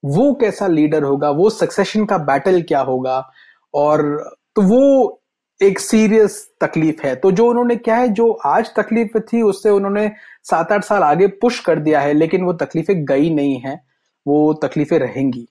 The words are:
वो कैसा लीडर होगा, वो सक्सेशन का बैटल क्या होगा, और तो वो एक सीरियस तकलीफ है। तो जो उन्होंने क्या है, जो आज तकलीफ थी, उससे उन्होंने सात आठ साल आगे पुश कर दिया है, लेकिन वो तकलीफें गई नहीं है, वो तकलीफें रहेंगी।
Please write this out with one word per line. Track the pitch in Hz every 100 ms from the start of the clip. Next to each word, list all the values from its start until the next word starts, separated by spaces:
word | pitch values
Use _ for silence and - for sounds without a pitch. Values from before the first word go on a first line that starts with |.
वो | 143 147 277
कैसा | 269 220 - 196
लीडर | 160 151 156
होगा, | 139 139 147
वो | 143 202
सक्सेशन | 220 170 - 190 214
का | 214 196
बैटल | 143 139 165 180
क्या | 170 147
होगा, | 131 127 131 131 131 _ _ _ _
और | 143 147 151 147 147 - - _
तो | -
वो | 190 240 277 269 240 - _ _ _ _
एक | 196 190
सीरियस | - 220 214 220 208 - - _
तकलीफ | 160 - 160 151
है। | 139 127
तो | 190
जो | 190 233
उन्होंने | 240 240 240
क्या | 233 226
है, | 247
जो | 202 233
आज | 214 143 165 226
तकलीफ | - 202 226 220 226
थी, | 214 233
उससे | 220 190 220
उन्होंने | 202 196 202 214 214 - -
सात | - 165 165
आठ | 208
साल | 196 208
आगे | 156 151 196
पुश | - 240 240
कर | - 160
दिया | 151 151
है, | 143
लेकिन | 147 160 185
वो | 180
तकलीफें | 175 - 165 160 196
गई | 143 139 160
नहीं | 156 143 131
है, | 131 143 _ _ _ _ -
वो | 147 151
तकलीफें | 151 139 - 147 165
रहेंगी। | 127 117 135 127 117